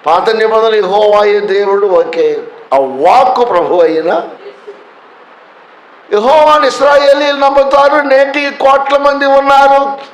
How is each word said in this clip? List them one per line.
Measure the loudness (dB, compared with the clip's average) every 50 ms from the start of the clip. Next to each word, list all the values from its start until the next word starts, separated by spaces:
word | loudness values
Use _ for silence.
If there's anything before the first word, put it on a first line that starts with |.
| 0
పాత | 0 0 0 0 -2
నిబంధన | -2 0 -2 0 0 0 0 0 0
యెహోవాయే | -2 -2 0 0 0 2 2 2 2 2 0 0 -2
దేవుడు, | -2 -2 -2 -2 -2 -2 -2 -2 0
ఓకే. | 0 0 0 0 -2 -2 -2 -2 -2 -2 -6 -10 -14 -18 -20 -6 -2 -2
ఆ | -2
వాక్కు | 0 -2 -4 -2 0 2 2 2 2 2 0 -2 -2
ప్రభు | 0 0 -2 0 0 0 2
అయిన | 2 2 0 -2 -2 -2 -4 -4 -6 -8 -16 -20 -20 -20 -20 -20 -20 -20 -20 -20 -20 -20 -20 -20 -20 -20 -20 -20 -20 -20 -20 -20 -20 -20 -20 -20 -20 -20 -20 -20 -20 -20 -20 -20 -8 -4
యెహోవాను | -4 -2 0 2 2 4 4 4 2 2 0
ఇశ్రాయేలీయులు | -2 -2 0 0 2 2 2 2 2 2 2 0 -2 -2 0
నమ్ముతారు. | 0 0 2 0 0 2 2 2 2 2 0
నేటికి | 0 0 2 2 2 2 0 -2 -6 -6 -6
కోట్ల | -6 -2 0 2 2 2 0 -2 -2 0
మంది | 0 0 -2 0 0
ఉన్నారు. | 2 2 2 2 2 2 2 4 2 2 2 0 -2 -6 -10 -14 -20